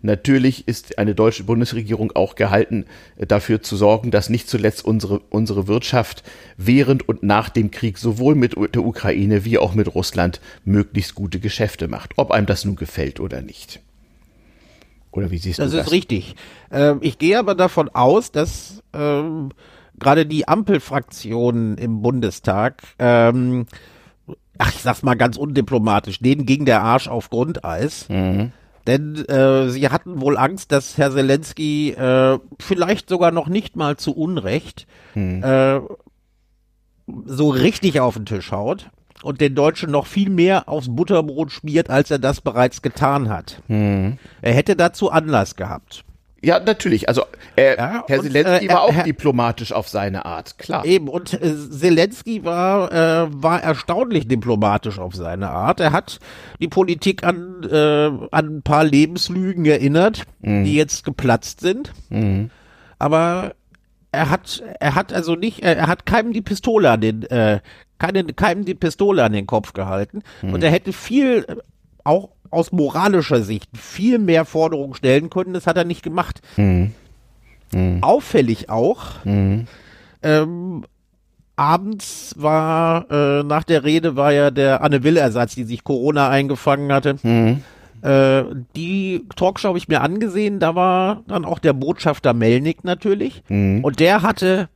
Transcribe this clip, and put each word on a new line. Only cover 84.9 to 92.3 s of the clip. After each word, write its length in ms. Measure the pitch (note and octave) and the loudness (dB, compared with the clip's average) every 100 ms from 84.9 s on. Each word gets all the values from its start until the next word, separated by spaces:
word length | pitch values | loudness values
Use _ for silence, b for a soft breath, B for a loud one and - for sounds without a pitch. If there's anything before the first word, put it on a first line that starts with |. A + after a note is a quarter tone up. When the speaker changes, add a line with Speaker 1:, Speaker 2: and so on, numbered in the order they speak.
| C#3 C3+ E3 C3+ A2+ A#2 B2+ | 2 4 4 2 0 -2 -4
Speaker 2:
die 80 | |
sich 180 | A2+ A#2+ | -8 -8
Corona 460 | - C3+ C3+ D3 C3+ | -4 0 0 2 2
eingefangen 640 | C3+ C#3 C#3 - C#3 C#3+ | 2 0 -2 0 0 2
hatte. 240 | C#3 C#3+ C#3 | 0 0 -2
Speaker 1:
Mhm. 380 | A#2 A#2 A2+ C#3 B B B B | 2 4 4 2 B B B B
Speaker 2:
Äh, 420 | C#3 C3+ C3+ C3+ - C3+ B2 D3 | 2 4 6 4 0 -8 -12 -10
die 480 | E3 G3 F#3+ F3+ G3+ | -4 -4 -2 -6 -8
Talkshow 340 | - F3+ F#3+ G#3 | -2 -2 0 -2
habe 100 | F3 | -4
ich 100 | - | 0
mir 120 | D3+ | 0
angesehen, 580 | C#3+ G3 A3 F#3 G#3 G3+ | 0 -2 -4 -2 -2 0
da 160 | E3 E3+ | -2 2
war 460 | F#3 F3+ F#3 G#3+ - | 2 2 0 -4 -6
dann 180 | G3+ | -6
auch 140 | E3 E3+ | -4 -2
der 140 | D#3+ | 0
Botschafter 640 | C3+ C3+ - E3 D3 C#3 | 0 -2 -2 -2 0 0